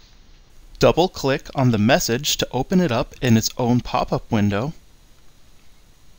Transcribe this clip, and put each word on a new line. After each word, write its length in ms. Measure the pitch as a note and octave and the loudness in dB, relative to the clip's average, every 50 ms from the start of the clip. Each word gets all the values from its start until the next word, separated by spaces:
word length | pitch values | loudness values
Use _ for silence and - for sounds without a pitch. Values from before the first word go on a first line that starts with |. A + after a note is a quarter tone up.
| - - - - - - - - - - - - - - - - | -20 -20 -20 -20 -20 -20 -20 -20 -20 -20 -20 -20 -20 -20 -2 2
double-click 720 | - A#2+ A#2+ D3+ F3 F#3 - - - C3+ C3 C3+ - - - | 2 4 4 4 0 0 -2 -4 -2 -2 -2 -2 -4 -8 -4
on 180 | - B2+ B2+ | 0 2 2
the 60 | A2+ | 2
message 600 | G2+ G#2 A2+ C#3+ F3+ - - A2+ B2+ D3 - - | 4 4 4 4 2 2 0 -4 -4 -2 -4 -4
to 100 | - - - - | -4 -4 -4 -4
open 260 | B2 C3+ - G3 F#3 | -4 -4 0 0 0
it 100 | F3+ D#3 | 0 0
up 240 | A2+ A#2 C#3+ - - - | 0 -2 -4 -6 -6 -2
in 140 | - B2+ A2+ | 2 2 4
its 140 | A2 G#2 - - | 4 2 0 -4
own 240 | - B2+ A#2 B2 B2 | -4 0 0 0 0
pop-up 500 | - - - G#2+ G#2+ - E3+ C#3 - - | -2 -2 -2 -4 -2 -2 -4 -6 -4 -2
window. 400 | B2+ G#2+ G2+ G3+ G#2 G2+ A#2+ D3+ - - - - - _ _ - - _ - - - - - - - - - - - - - - - _ - - - | 0 0 0 0 0 -2 -4 -6 -8 -12 -18 -20 -20 _ _ -20 -20 _ -20 -20 -20 -20 -20 -20 -20 -20 -20 -20 -20 -20 -20 -20 -20 _ -20 -20 -20